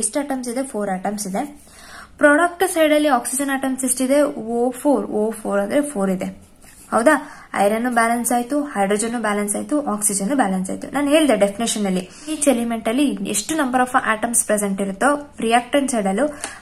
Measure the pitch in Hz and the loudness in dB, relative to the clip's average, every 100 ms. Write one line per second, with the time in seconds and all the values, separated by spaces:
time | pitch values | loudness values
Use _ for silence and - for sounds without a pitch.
0 | 220 294 285 262 247 240 269 214 202 185 | -2 -2 -2 -4 -4 -6 -4 -4 -4 -4
1 | 190 208 190 190 294 - - - - - | -4 -6 -4 -4 -6 -8 -20 -20 -20 -20
2 | - - 294 294 339 339 370 339 311 302 | -20 2 6 6 4 2 0 4 4 4
3 | 302 247 240 262 277 269 269 254 262 - | 4 2 0 -4 -2 -2 -2 -2 -2 0
4 | 254 285 294 285 220 233 247 247 294 240 | 2 4 2 0 -4 0 0 0 2 2
5 | 208 214 214 214 202 202 202 - - 202 | 0 -2 -2 -4 -2 -2 0 0 0 -2
6 | 196 185 190 - - - - - - - | -2 -2 -4 -10 -20 -20 -20 -20 -2 2
7 | 233 294 - - - - 202 220 247 233 | 4 4 0 -16 -10 0 2 2 0 2
8 | 226 240 233 247 240 294 285 202 196 214 | 2 0 0 0 0 -2 -2 -2 0 0
9 | 233 240 214 208 208 208 214 294 285 208 | -2 -2 -2 -2 -2 -4 -2 -2 -2 -2
10 | - 196 196 277 202 190 190 196 - 269 | -2 -2 -2 0 0 0 -4 -6 -6 -2
11 | 285 302 302 208 302 294 226 220 196 185 | 2 4 4 4 2 0 -4 -2 0 -2
12 | 175 - - 311 285 233 233 226 220 247 | -4 -12 -8 0 2 2 0 -4 -2 0
13 | 285 196 202 214 - 320 262 254 254 - | 0 0 -4 -4 -4 -2 0 0 2 0
14 | - 220 233 240 - 214 202 196 196 190 | 0 -2 0 -2 0 0 0 -2 -4 0
15 | 254 294 285 - 226 233 240 285 262 233 | 0 0 -4 -6 2 2 2 0 0 0
16 | 190 196 294 294 - - | 0 0 -2 -4 -14 -6